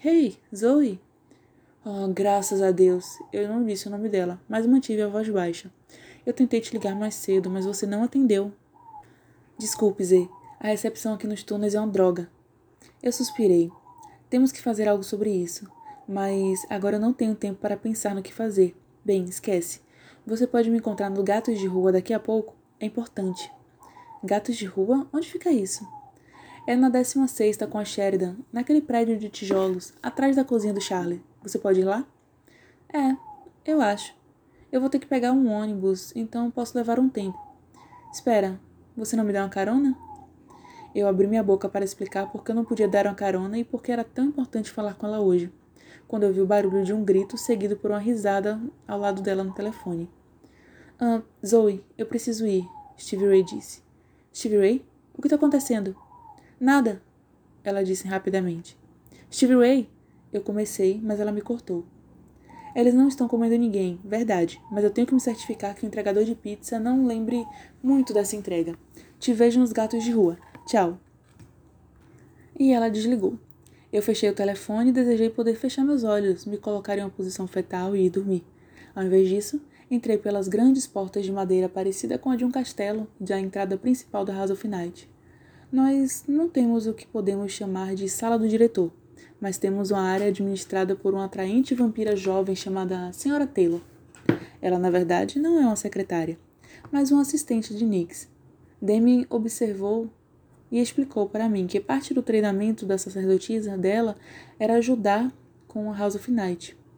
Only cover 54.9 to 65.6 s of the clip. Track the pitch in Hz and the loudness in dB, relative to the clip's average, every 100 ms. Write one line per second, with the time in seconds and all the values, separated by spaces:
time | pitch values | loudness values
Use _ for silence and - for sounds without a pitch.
54.9 | _ _ - 285 294 294 285 - 220 190 | _ _ -4 0 2 4 2 0 -2 -4
55.9 | - - - - - - - 254 277 226 | -8 -16 -20 -20 -20 -20 -2 4 4 4
56.9 | 190 _ _ _ _ _ _ 202 196 185 | -2 _ _ _ _ _ _ -4 -2 -2
57.9 | 185 190 190 190 190 180 165 - - _ | -2 -4 -4 -2 -2 -2 -6 -12 -20 _
58.9 | _ _ - - - 254 254 240 269 214 | _ _ -20 -10 2 4 6 6 4 0
59.9 | _ _ _ _ 208 214 208 214 - 190 | _ _ _ _ -8 -4 -4 -4 0 0
60.9 | 208 220 208 208 208 220 233 - 175 - | 2 -2 -2 -2 -4 -4 -6 -6 -8 -8
61.9 | - - - - _ - - - 240 240 | -18 -20 -20 -20 _ -20 -20 -6 2 4
62.9 | 254 269 269 240 233 226 233 233 196 180 | 6 4 2 0 2 2 2 2 0 -2
63.9 | 175 196 220 233 180 170 - - 208 208 | -4 -4 -2 0 2 0 -4 -8 0 2
64.9 | 220 247 262 247 226 - - | 2 2 2 2 -4 -6 -6